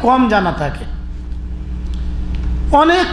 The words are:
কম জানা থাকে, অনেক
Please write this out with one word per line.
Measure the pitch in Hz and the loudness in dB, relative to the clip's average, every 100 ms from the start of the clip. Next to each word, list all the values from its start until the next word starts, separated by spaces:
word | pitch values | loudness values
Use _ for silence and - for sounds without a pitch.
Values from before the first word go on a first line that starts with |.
কম | 233 262 240 | 2 4 4
জানা | 208 180 | 4 2
থাকে, | - 143 - - - - - - - - - - - - - - - - - - - - | 0 -4 -4 -8 -8 -8 -10 -8 -8 -8 -8 -8 -6 -4 -4 -4 -4 -2 -2 -2 -2 2
অনেক | 285 320 359 339 | 4 6 4 2